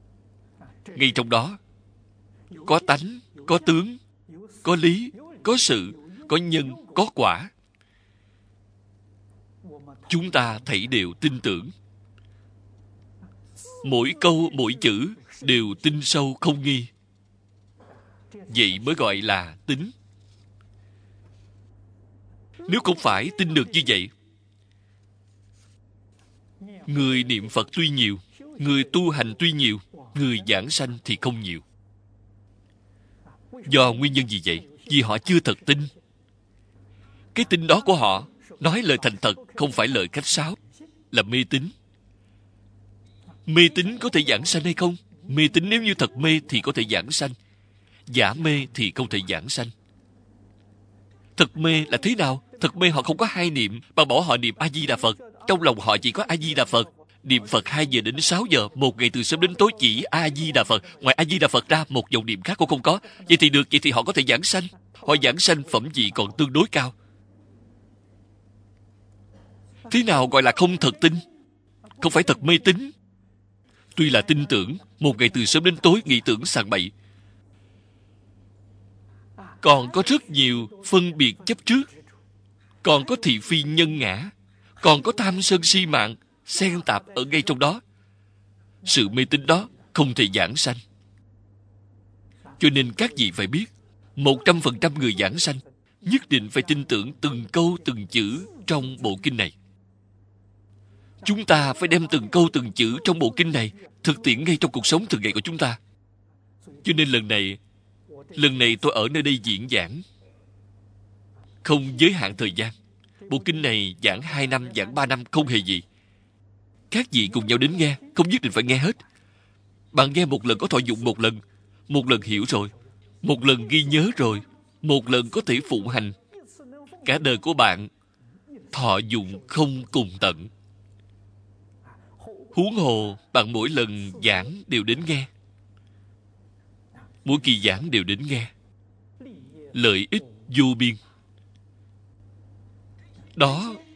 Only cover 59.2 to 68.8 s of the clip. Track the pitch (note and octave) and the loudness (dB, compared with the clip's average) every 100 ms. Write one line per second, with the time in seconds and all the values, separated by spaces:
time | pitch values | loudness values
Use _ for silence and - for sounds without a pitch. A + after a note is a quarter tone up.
59.2 | A2+ D#3+ F#3 F3 G#3 - A#2+ A2 F3+ D#3 | -4 0 -2 2 2 4 0 0 -2 -2
60.2 | D#3+ C#3+ D#3+ C3 G#2 A2 - - B2+ C3+ | -2 -2 -2 0 2 0 -2 -4 0 2
61.2 | D#3+ F3+ D3 D#3 - D#3 D#3 C3+ - A#2+ | 0 2 2 2 0 -2 0 -4 -2 -4
62.2 | A2 G2 F#2 G3+ D#3+ C#3+ D3+ F#3+ - - | -4 -6 -6 -2 0 2 2 0 -4 -20
63.2 | F#3+ E3 D#3 C#3+ C#3 C#3+ D3 A#2 A#2+ - | 4 6 6 4 2 2 2 0 0 -2
64.2 | C3 A#2+ F#3 F#3+ F3+ - _ - - D3+ | 0 0 0 -2 -4 -12 _ -12 0 2
65.2 | C3+ E3+ - D#3 C3+ A2 C3 C#3 G#2 F#2 | 2 2 2 0 0 -4 -2 -2 -2 -2
66.2 | G2+ G#2+ C#3+ C3+ A3 D3 B2+ - - _ | -4 -2 0 2 0 0 -4 -8 -20 _
67.2 | _ _ _ - _ _ _ _ _ _ | _ _ _ -20 _ _ _ _ _ _
68.2 | _ _ _ _ _ _ | _ _ _ _ _ _